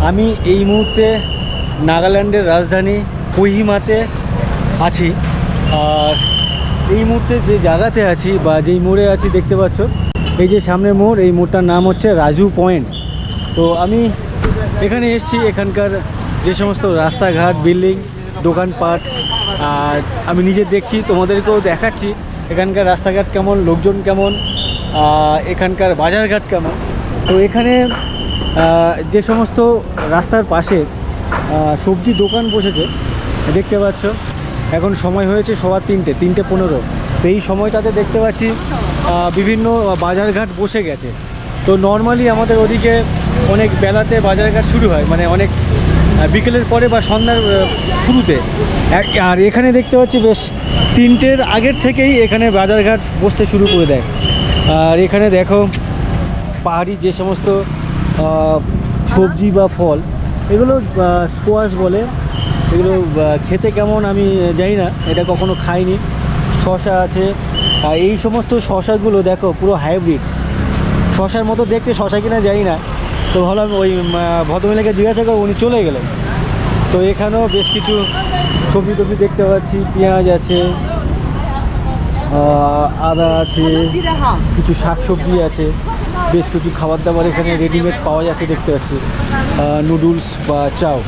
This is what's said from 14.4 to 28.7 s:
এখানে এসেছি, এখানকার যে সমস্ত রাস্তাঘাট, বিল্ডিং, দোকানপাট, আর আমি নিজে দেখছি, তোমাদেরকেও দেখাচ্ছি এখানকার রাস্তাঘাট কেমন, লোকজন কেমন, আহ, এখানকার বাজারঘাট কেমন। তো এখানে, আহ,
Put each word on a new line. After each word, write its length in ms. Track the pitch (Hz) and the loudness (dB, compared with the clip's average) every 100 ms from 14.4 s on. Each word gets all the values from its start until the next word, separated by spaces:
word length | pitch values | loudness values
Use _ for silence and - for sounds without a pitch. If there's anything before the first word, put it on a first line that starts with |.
| - - 175 - | 0 0 -2 -2
এখানে 320 | 202 240 240 | 0 0 0
এসেছি, 240 | 233 - 233 | -2 -2 0
এখানকার 520 | 226 196 202 196 202 196 - - - - - | 0 0 -2 0 -2 -2 -6 -6 -6 -2 -2
যে 80 | |
সমস্ত 320 | 180 202 185 202 | 0 -2 0 0
রাস্তাঘাট, 680 | 170 156 156 190 160 175 170 | 2 0 0 0 2 0 2
বিল্ডিং, 320 | 156 180 185 190 196 - - - | 2 2 0 -2 -6 -12 -12 -4
দোকানপাট, 580 | 170 165 185 147 170 165 143 170 - - - 147 | -2 0 -2 -2 -2 -2 -4 -6 -4 -4 -4 -4
আর 420 | 147 143 147 147 139 - - | -2 -2 -2 -2 -4 -6 -2
আমি 180 | 175 | 0
নিজে 220 | 185 190 185 | 2 2 0
দেখছি, 380 | 196 196 220 214 | 0 -2 -4 0
তোমাদেরকেও 540 | 185 185 202 208 214 | 0 2 0 2 0
দেখাচ্ছি 520 | 202 165 220 214 202 208 - - - | 0 -2 -2 -2 -6 -6 -10 -10 -4
এখানকার 360 | 170 190 190 185 | -2 0 2 2
রাস্তাঘাট 400 | 180 202 190 196 | 2 0 0 -2
কেমন, 240 | 202 190 202 | -2 0 2
লোকজন 440 | 170 165 196 196 | 2 2 2 0
কেমন, 320 | 196 190 196 202 - - - - - | 0 0 0 -2 -4 -4 -6 -6 -4
আহ, 560 | 156 151 151 151 151 151 | 0 2 4 2 0 -2
এখানকার 460 | - 185 185 190 156 | -2 -2 0 0 2
বাজারঘাট 460 | 151 202 214 202 - | 0 0 0 -2 -2
কেমন। 220 | 180 160 - - - - - - | -4 -4 -6 -6 -6 -6 -4 0
তো 120 | 185 | 2
এখানে, 440 | 202 220 240 247 | 4 2 2 2
আহ, 1200 | 247 233 - - - - - 160 165 | 2 -2 -6 -6 -4 -4 -2 2 4